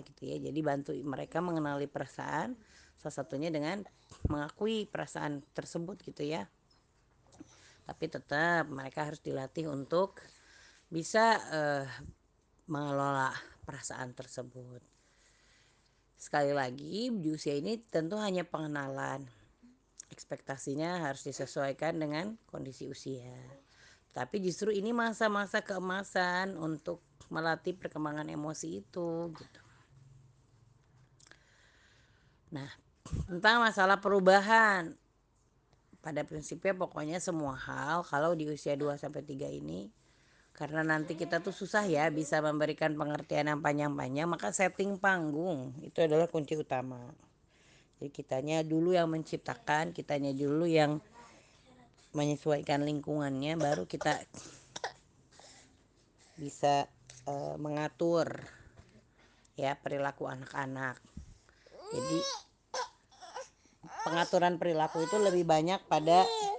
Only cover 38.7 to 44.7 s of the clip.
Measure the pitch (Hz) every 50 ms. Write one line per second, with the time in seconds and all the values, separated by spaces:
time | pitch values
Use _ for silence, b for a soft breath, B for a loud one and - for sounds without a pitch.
38.7 | 143 139 147 147 143 147 - 139 143 143 139 147 139 135 143 143 143 143 143 151
39.7 | 165 180 202 214 - b b b b b b b b b b b _ - 151 143
40.7 | 151 160 160 160 156 156 156 151 165 160 170 160 170 170 170 196 180 - 202 175
41.7 | - 214 208 196 160 143 151 165 151 151 156 - 170 156 151 151 151 151 151 151
42.7 | 151 - 156 156 151 151 156 147 147 147 156 - 156 147 147 151 151 147 160 147
43.7 | 147 147 147 147 143 143 139 127 131 143 160 175 165 160 - 208 180 - 196 180